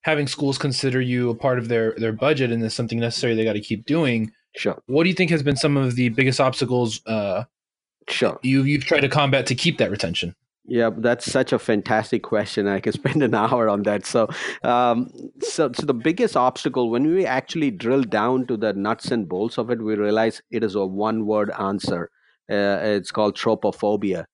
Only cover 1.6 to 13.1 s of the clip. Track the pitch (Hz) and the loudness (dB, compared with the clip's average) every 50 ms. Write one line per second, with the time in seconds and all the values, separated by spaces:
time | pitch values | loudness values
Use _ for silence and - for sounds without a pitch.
1.6 | 113 113 120 113 110 110 - - 113 113 110 110 - 143 156 131 131 120 117 117 | 0 0 0 2 2 0 0 0 -2 -2 0 0 2 2 2 2 2 0 0 0
2.6 | 113 110 - - 123 110 113 117 117 117 113 - - 120 117 110 113 113 104 107 | -2 -2 -2 -4 -4 -2 -2 -2 -2 -2 -2 -2 0 0 2 2 2 0 0 -2
3.6 | 104 - 110 101 - - 143 170 160 131 120 113 110 110 _ _ _ _ _ - | -2 -4 -6 -6 -2 -2 0 2 2 2 2 0 -2 -4 _ _ _ _ _ -4
4.6 | - 104 - - _ - 127 151 165 180 180 - 185 156 170 156 135 143 143 135 | -4 -4 -4 -4 _ 0 2 2 4 2 2 2 2 2 2 2 2 0 0 2
5.6 | - 147 143 139 135 127 120 123 123 120 110 135 135 131 127 - 139 131 123 - | 2 2 2 2 2 0 2 2 2 2 2 2 2 2 4 2 2 2 2 0
6.6 | 139 110 127 123 123 113 110 - _ 113 113 107 101 101 92 98 117 _ _ _ | -2 0 2 2 2 0 -2 -6 _ -4 -4 -2 -2 -2 -2 -4 -4 _ _ _
7.6 | _ _ _ _ _ _ _ _ _ - - - 123 98 - - - 131 135 135 | _ _ _ _ _ _ _ _ _ -8 -2 0 0 0 0 0 0 2 4 4
8.6 | 135 139 147 143 127 - 170 147 139 131 - 151 143 139 131 135 120 - 131 123 | 4 4 2 0 2 2 2 4 4 2 2 2 2 4 2 2 2 0 -2 0
9.6 | - 170 - - 113 90 98 95 - 85 90 - - 87 - _ _ _ _ _ | 0 0 2 2 0 0 0 -2 -4 -4 -4 -4 -6 -8 -10 _ _ _ _ _
10.6 | _ - 127 117 117 113 - 113 110 120 120 120 - - - 135 131 - 135 110 | _ -2 0 2 2 2 0 0 0 0 0 0 -2 -2 0 0 2 2 0 -2
11.6 | - - 113 104 95 - 113 110 110 - - 110 - - 117 104 104 - - 107 | 2 0 0 0 2 2 0 0 2 0 -4 -4 -2 0 -2 -2 -2 -2 -2 -2
12.6 | 101 101 98 95 - 113 104 - - 127 | 0 0 0 0 -2 -2 -4 0 -2 0